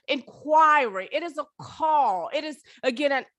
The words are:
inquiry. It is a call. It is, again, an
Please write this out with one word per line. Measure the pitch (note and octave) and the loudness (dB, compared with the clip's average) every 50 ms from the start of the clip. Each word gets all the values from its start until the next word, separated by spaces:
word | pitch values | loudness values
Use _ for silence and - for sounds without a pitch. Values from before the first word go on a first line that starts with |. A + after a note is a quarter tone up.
| _ - | _ -6
inquiry. | C#4+ C4+ - - - - - D4 D4+ D#4 D#4+ D4+ D4+ D4 C4 A3 F#3+ F#3+ F#3+ - - | -6 -6 -6 -12 -20 -14 -4 2 4 6 6 6 6 4 2 0 -4 -6 -10 -6 -6
It | D4 E4+ | -6 -6
is | F4 C#4 D4+ | -6 -8 -10
a | C#4 _ _ - - | -12 _ _ -18 -18
call. | - - - D#4+ D#4 D#4 D4 C4+ A3 F#3+ F3+ D#3+ - - | -16 -8 -2 0 2 2 4 2 2 0 -2 -4 -4 -6
It | D4+ D4+ | -6 -6
is, | D#4 D4 - _ _ - - - | -6 -10 -12 _ _ -20 -6 -4
again, | C4 B3 A3+ D4 C#4+ C#4 | -4 -2 0 0 0 0
an | C4 - _ _ | 0 -4 _ _